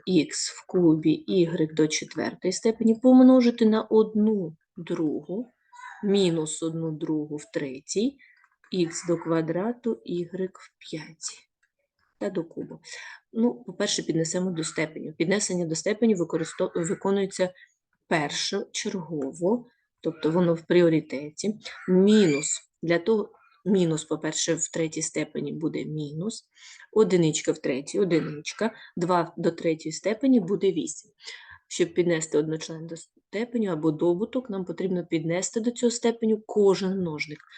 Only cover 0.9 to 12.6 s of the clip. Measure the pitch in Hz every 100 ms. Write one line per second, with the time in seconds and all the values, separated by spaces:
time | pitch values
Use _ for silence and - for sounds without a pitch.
0.9 | 156 156 151 - 190 165 170 156 160 156
1.9 | - - 156 - - 180 185 226 220 226
2.9 | 220 254 254 254 262 240 233 220 220 -
3.9 | 220 214 214 214 214 165 156 _ - 165
4.9 | 175 156 135 151 190 247 _ _ - -
5.9 | - 208 196 185 165 156 - 165 165 160
6.9 | 151 160 156 147 151 - 170 143 131 -
7.9 | 190 247 - _ _ _ _ - 185 160
8.9 | - 175 165 165 165 160 170 208 240 233
9.9 | 220 - 175 170 185 185 - - _ -
10.9 | 160 156 160 - - _ _ _ _ _
11.9 | _ _ - 202 190 165 -